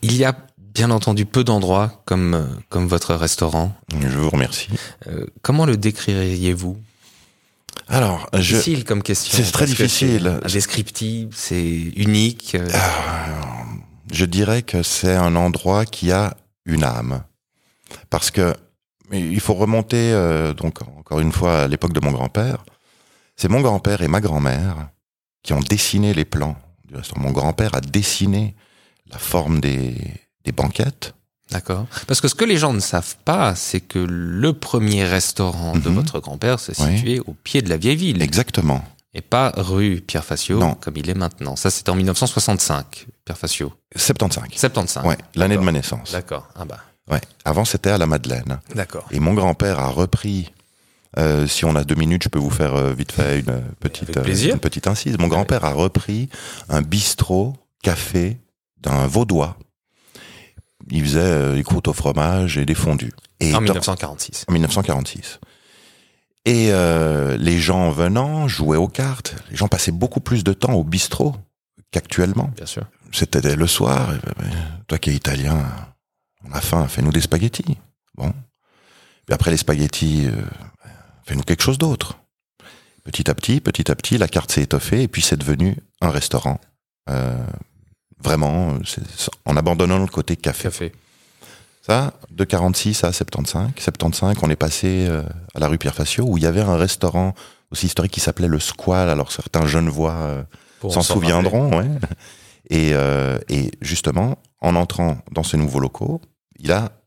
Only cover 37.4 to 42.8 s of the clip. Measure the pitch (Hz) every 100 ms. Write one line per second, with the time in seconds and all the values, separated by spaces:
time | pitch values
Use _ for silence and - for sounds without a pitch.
37.4 | - 143 104 80 98 151 180 104 78 78
38.4 | 127 - 80 67 - _ _ - - 120
39.4 | 131 - 92 98 104 87 - - - 78
40.4 | - 90 87 71 - 76 73 92 90 -
41.4 | 69 69 95 - - 90 92 90 127 -
42.4 | - 98 - 73